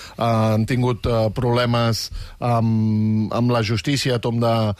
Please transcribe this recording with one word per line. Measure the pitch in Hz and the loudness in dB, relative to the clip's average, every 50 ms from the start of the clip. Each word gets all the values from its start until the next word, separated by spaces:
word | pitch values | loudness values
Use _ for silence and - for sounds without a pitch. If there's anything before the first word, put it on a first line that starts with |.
| - - - | -18 -14 -8
eh, | - 113 | -4 -2
han | 117 117 113 110 110 110 107 110 | 0 2 2 2 2 2 2 0
tingut, | - 127 123 123 123 123 117 - | 0 0 0 0 0 -2 -2 -2
eh, | 127 117 113 110 110 98 | -2 0 0 0 0 0
problemes | 131 123 123 120 120 123 120 120 120 117 117 113 - - - - - - - - - | -2 0 0 2 2 2 2 2 2 2 0 0 -2 -4 -8 -10 -12 -12 -14 -10 -6
amb, | 120 120 120 117 113 113 110 110 110 110 107 107 107 110 110 107 110 101 - | -2 0 0 2 2 2 2 2 2 2 2 2 2 2 2 0 0 0 0
amb | 110 120 120 123 | 0 0 2 2
la | 120 113 | 2 0
justícia, | 98 117 104 - 143 143 127 - 139 123 | 0 -2 -2 -2 -2 -2 0 0 0 -2
a | 117 | -2
tomb | - 123 117 117 | -2 -2 -2 0
de, | 117 117 117 113 110 107 101 - | 2 2 2 2 2 0 -2 -4